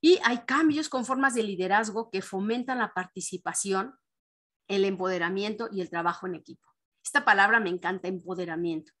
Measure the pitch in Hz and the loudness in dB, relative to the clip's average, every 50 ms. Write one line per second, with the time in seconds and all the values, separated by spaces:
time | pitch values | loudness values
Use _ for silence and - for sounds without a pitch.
0 | - 320 359 - - 233 247 247 - - 262 285 320 311 294 302 311 - - 262 | 8 8 6 8 6 0 0 0 -2 0 0 4 4 4 4 2 -2 -2 -4 -4
1 | 240 226 262 262 269 269 233 240 220 208 196 175 185 185 196 214 226 214 202 220 | -2 -2 -2 2 2 2 2 2 -2 -2 -2 -2 0 2 2 2 2 2 -4 -6
2 | 226 - - 185 185 - - 190 196 208 226 247 240 254 262 254 226 196 - 180 | -6 -4 -6 -6 -6 -4 -6 -4 -2 -2 -2 -2 -2 -4 -2 -2 -2 -4 -4 -6
3 | 185 - _ 190 175 - - 180 _ - - - - 202 190 190 196 262 - _ | -8 -6 _ -10 -10 -8 -8 -8 _ -6 -4 -4 -2 -2 0 -2 -2 -4 -8 _
4 | _ _ _ _ _ _ _ _ _ _ _ _ _ _ 190 196 190 196 196 175 | _ _ _ _ _ _ _ _ _ _ _ _ _ _ 0 2 2 2 0 -2
5 | 185 185 185 180 170 170 185 196 202 208 220 214 233 226 202 196 180 160 - 170 | -2 -2 -2 0 0 -2 -2 -2 -4 -4 -4 -6 -8 -8 -6 -6 -8 -4 -4 -2
6 | 170 170 170 - - 185 175 160 _ - - _ _ _ _ _ _ _ _ _ | -2 -2 -2 -2 -6 -8 -8 -8 _ -18 -20 _ _ _ _ _ _ _ _ _
7 | _ - - 285 - - 208 196 196 208 220 233 214 185 175 180 - 185 185 190 | _ -2 -2 0 4 4 6 6 6 6 4 4 2 2 -2 -2 -2 -4 -4 -2
8 | - 180 190 180 175 170 185 175 180 170 165 160 175 170 165 160 156 _ _ _ | -4 -6 -6 -6 -6 -8 -6 -6 -4 -4 -4 -4 -2 -2 -4 -4 -6 _ _ _